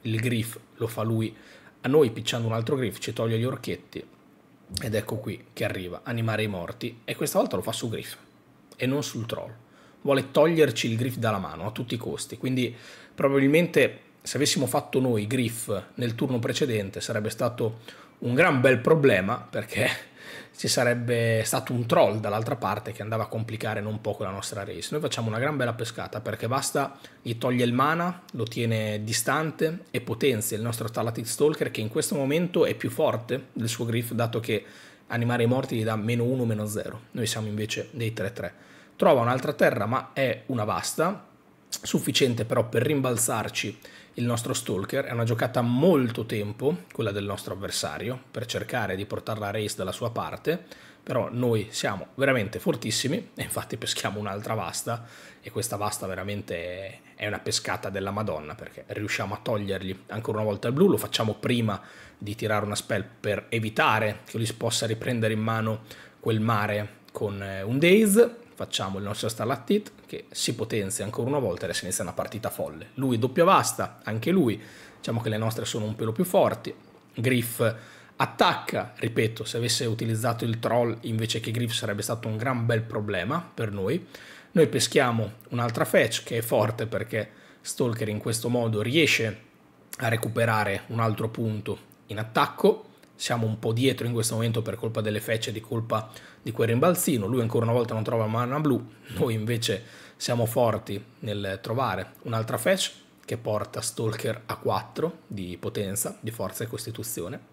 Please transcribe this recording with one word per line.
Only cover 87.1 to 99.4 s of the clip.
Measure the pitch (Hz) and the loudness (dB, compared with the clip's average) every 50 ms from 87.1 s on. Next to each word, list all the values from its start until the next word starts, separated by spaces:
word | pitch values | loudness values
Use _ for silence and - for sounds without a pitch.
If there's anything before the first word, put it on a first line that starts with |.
| - 110 104 - - - - - - - | -4 -4 -4 -4 -10 -20 -20 -20 -20 -16
Stalker | - - - - 139 123 113 113 113 107 | -12 -10 -2 0 0 0 0 -2 -2 -2
in | 104 104 | -2 -2
questo | - 123 117 - - 120 | -2 -2 -2 -2 0 0
modo | 120 123 120 113 113 104 107 | 2 2 2 2 2 0 0
riesce | 117 127 165 156 127 - - 117 110 95 - - - _ _ - - - - - - - - | 2 4 4 6 6 4 2 2 0 -2 -6 -14 -20 _ _ -20 -20 -20 -20 -18 -18 -10 -2
a | - 113 | 0 0
recuperare | 110 113 - 117 113 120 117 113 110 107 104 101 98 95 - - | 2 2 0 -2 0 2 2 4 4 2 2 0 0 -4 -4 -6
un | 117 113 | -2 0
altro | 113 113 107 - 113 113 | 2 2 2 0 -2 -4
punto | 113 - 120 113 107 107 - - 101 - - - - _ - - | -4 -2 -2 -2 -2 -4 -4 -6 -8 -8 -10 -20 -20 _ -14 -10
in | 104 104 | -8 -8
attacco. | 110 117 - 160 143 - - - - 196 - - - - - - - - _ | -8 -2 2 2 2 2 0 4 6 6 6 4 -2 -18 -20 -20 -20 -20 _
Siamo | - - - 127 120 113 | -10 -4 -2 0 0 2
un | 110 110 110 | 0 -2 0
po' | - 113 | 0 0
dietro | 113 113 127 135 120 - 123 117 | 0 4 4 2 2 2 -2 -2
in | 120 | 0
questo | 117 104 - 120 | 0 0 0 0
momento | 110 113 117 113 117 110 | 0 0 0 0 0 -2
per | - 98 | -4 -4
colpa | - - 117 117 117 | -4 -4 -4 -2 -2
delle | 107 107 107 104 | -2 0 -2 -2
fetch | - - 117 107 - - | -2 0 -2 -2 -2 -4
e | |
di | 107 110 | -6 -8
colpa | 107 - 131 117 113 113 117 110 104 - - - - - - - | -8 -4 -4 -4 -2 0 -2 -2 -2 -4 -14 -20 -20 -20 -20 -12
di | - - | -8 -8
quel | 110 - 120 110 | -2 0 2 2
rimbalzino. | 117 120 143 180 180 180 - - 151 117 98 95 | 4 4 6 4 4 4 2 2 2 2 2 2
Lui | 123 127 | 2 2
ancora | 113 110 113 120 113 | 0 2 2 2 2
una | 113 117 | 4 4
volta | 123 120 113 123 | 2 2 2 0
non | 110 | -2
trova | 107 - 120 117 110 | -2 0 0 2 2
mana | 107 110 117 120 123 131 147 | 2 0 0 0 0 0 0
blu, | 156 147 131 113 - - - - - - | 2 4 2 2 0 -6 -16 -20 -18 -12
noi | 117 - 165 127 113 | -2 0 0 2 2
invece | 110 | 0